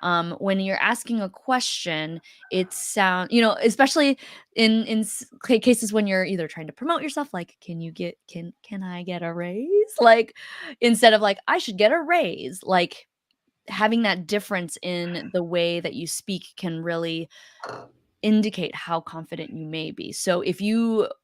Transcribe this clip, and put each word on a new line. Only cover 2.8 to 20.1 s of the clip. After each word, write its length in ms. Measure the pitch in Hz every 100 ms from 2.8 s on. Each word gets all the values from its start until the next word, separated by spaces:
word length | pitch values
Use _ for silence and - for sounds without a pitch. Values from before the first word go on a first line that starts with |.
| - - 190 180 180
you 100 | 233
know, 140 | 226 -
especially 560 | - 208 277 - 285 269 - - - -
in, 280 | 226 220 220
in 140 | 220
s-, 260 | 220 - - -
ca-, 160 | - 247
cases 340 | 233 240 220
when 140 | 208 214
you're 180 | 190 185
either 220 | 190 160
trying 200 | - 156
to 60 |
promote 280 | - 269 330
yourself, 320 | 311 285 285
like, 240 | 185 170 _
Can 200 | - 170
you 100 | 165
get, 260 | 160 175 - _
can, 240 | - 170 -
can 200 | _ 202
I 200 | 190 180
get 200 | 180 175
a 100 | 170
raise? 340 | 170 175 185 269 403 427 -
Like, 360 | 233 226 226 - - - - 277
instead 320 | 240 226 233
of, 80 | 214
like, 160 | 208 202 -
I 100 | -
should 200 | - 190
get 140 | 208
a 100 | 311
raise, 600 | 302 349 254 - 104 175
like, 440 | - 185 175 - - _ _ _ _ _ -
having 360 | 190 214 233
that 240 | 226 180 160
difference 500 | 208 196 196 175 -
in 480 | - 180 175 175 -
the 100 | 180
way 360 | 170 175 170 170
that 140 | 170
you 140 | - 165
speak 400 | - - 185 - -
can 240 | 180 165
really 460 | 165 170 165 165 160 - - _ - - - _ _ _
indicate 540 | 214 214 214 202 175 -
how 260 | - 165
confident 500 | 160 165 160 165 156
you 140 | 160 156
may 260 | 160 156
be. 200 | - -